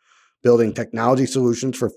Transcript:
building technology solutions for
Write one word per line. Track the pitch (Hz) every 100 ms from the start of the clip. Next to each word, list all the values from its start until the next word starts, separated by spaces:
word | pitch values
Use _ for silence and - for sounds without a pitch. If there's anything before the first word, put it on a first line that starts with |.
| _ _ _ _
building | 123 120 113
technology | 110 117 113 117 131 127
solutions | 135 123 113 135 123
for | 120